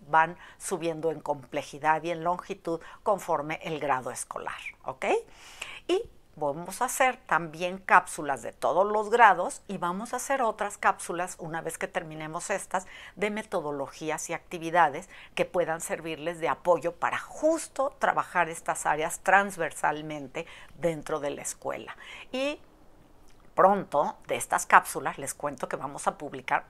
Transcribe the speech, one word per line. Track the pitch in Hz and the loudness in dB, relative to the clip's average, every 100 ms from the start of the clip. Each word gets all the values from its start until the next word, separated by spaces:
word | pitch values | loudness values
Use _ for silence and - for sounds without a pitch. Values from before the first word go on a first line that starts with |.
| 143 | 2
van | 160 160 175 - - | 4 4 0 -16 -14
subiendo | - 185 165 156 160 | -6 -4 -2 -2 -2
en | 147 | -2
complejidad | 143 143 131 147 131 143 151 160 | -4 -6 -4 -8 -8 -2 2 2
y | 160 | 0
en | 170 160 | -2 -2
longitud | 175 - 190 - 165 - - | -2 -4 -8 -4 -6 -6 -6
conforme | - 196 - 156 147 160 | 0 0 0 -2 -2 -6
el | 180 156 | -6 -4
grado | 143 131 123 | 0 0 -2
escolar, | 117 - - - - - - | -8 -8 -8 -8 -10 -12 -12
¿ok? | - 131 196 427 - - - - - - - | -12 -6 0 0 -2 -20 -20 -16 -14 -14 -2
Y | 370 494 - - - | -2 -2 -14 -20 -4
vamos | 147 143 175 190 | -4 -2 -8 -4
a | 247 | -4
hacer | - 262 247 - | 2 2 2 0
también | 160 165 156 180 190 | 0 0 -6 -6 -6
cápsulas | - 202 - - 147 131 | 6 6 6 -8 -4 -4
de | 113 | -6
todos | - 123 156 202 | -2 2 4 4
los | 214 208 | 2 2
grados | 233 226 170 208 - - | 8 8 8 0 -6 -10
y | 190 | -4
vamos | 175 185 233 | -4 -4 -6
a | 247 | -6
hacer | - 269 | -2 0
otras | 233 208 202 - | 0 0 -6 2
cápsulas, | 214 196 - 175 180 - | 2 2 -4 -4 -4 -6
una | 165 165 | -8 -6
vez | 156 - | -6 -6
que | 190 | -6
terminemos | 185 165 156 156 160 - | -6 -6 -10 -8 -8 -4
estas, | 190 - 185 - - - - | -4 -2 -4 -4 -18 -18 -4
de | 202 | -2
metodologías | 208 214 190 151 143 135 - 156 156 - | -2 -4 -4 -2 -4 -6 -6 -4 -4 -4
y | |
actividades | 165 - 175 165 170 160 139 190 - - | -6 -8 -8 2 6 6 4 -12 -20 -12
que | - 175 | -2 0
puedan | 180 156 160 | 2 0 -2
servirles | - 175 160 151 156 170 | -4 -6 -6 -6 -6 -2
de | 160 | -2
apoyo | 135 - 170 165 | 0 4 4 4
para | 165 120 - | -2 -2 -2
justo | - - 311 330 - - 277 - | -8 2 2 2 -2 -2 -2 2
trabajar | 190 160 - 185 165 | 2 2 2 0 0
estas | 165 - 160 160 | -2 -4 -2 0
áreas | 151 160 - | 0 -2 -2
transversalmente | - 190 202 165 156 - 156 151 156 151 135 156 - - - - | 4 4 4 -2 -6 0 -2 -2 -6 -8 -8 -10 -10 -14 -20 -4
dentro | 170 156 147 156 | -2 -2 -4 -4
de | 143 | -4
la | 139 | -6
escuela. | - - 135 135 - - - - - | -8 -8 -8 -8 -10 -14 -16 -16 -8
Y | 254 277 302 - - - - - - - - - | -2 -2 -4 -14 -20 -20 -20 -20 -20 -20 -20 -6
pronto, | - 185 202 165 143 180 - - | 6 8 6 2 0 0 -4 -6
de | 120 | -4
estas | - - - | 0 0 8
cápsulas, | 190 - 160 143 170 | 8 8 -4 -6 -6
les | 139 | -8
cuento | - 147 135 180 | -4 -6 -4 -6
que | 156 | -6
vamos | 139 143 - | -6 -2 -2
a | - | -2
publicar | 147 135 127 151 - | -10 -8 0 0 -2